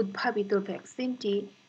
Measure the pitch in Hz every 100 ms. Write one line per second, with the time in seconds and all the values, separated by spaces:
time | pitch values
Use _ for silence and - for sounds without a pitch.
0 | 196 196 247 214 202 196 196 - - -
1 | 254 247 202 202 202 -